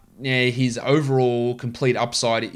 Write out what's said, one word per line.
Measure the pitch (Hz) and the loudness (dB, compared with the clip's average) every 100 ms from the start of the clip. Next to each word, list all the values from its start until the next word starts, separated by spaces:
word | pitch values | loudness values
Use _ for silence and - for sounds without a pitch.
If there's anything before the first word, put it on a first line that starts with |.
| _ - | _ -10
yeah, | 135 131 123 | -2 2 2
his | 120 127 117 | 2 -2 -2
overall | 127 143 143 135 127 120 120 123 | 2 2 2 2 2 2 -2 -4
complete | 123 117 135 113 | -8 -2 0 0
upside | 120 - 120 113 113 | -2 -2 0 0 -2